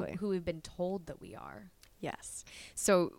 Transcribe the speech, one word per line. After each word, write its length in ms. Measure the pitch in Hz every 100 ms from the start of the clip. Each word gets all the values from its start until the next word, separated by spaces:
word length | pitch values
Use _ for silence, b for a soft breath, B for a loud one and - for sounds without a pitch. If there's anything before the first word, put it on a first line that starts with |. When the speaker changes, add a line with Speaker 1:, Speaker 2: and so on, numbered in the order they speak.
Speaker 1:
exactly. 140 | - 165
Speaker 2:
who 100 | 202
we've 140 | 185
been 180 | 170 160
told 440 | - - 180 196 165
that 140 | -
we 140 | 175
are. 360 | - 71 208 190 - - -
Speaker 1:
Yes. 440 | - - - - - B B -
So 380 | - 185 170